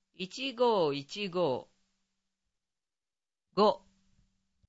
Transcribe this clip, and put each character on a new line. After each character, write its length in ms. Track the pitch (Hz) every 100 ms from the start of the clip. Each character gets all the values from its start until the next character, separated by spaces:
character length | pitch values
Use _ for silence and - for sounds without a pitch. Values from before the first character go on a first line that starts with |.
| _
一 400 | - 185 - 269
五 400 | 233 247 214 156
一 340 | 143 135 202 202
五。 400 | 180 165 120 - _ _ _ _ _ _ _ _ _ _ _ _ _ _ _ _ _ _ -
五、 260 | 208 - - _ _ _ _ _ _ _